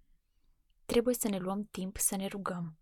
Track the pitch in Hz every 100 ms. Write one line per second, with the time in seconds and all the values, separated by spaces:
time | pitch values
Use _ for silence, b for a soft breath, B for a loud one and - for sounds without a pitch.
0 | _ _ _ _ _ _ _ _ - 240
1 | 233 247 226 196 180 196 208 - 185 -
2 | - 196 196 202 185 175 170 160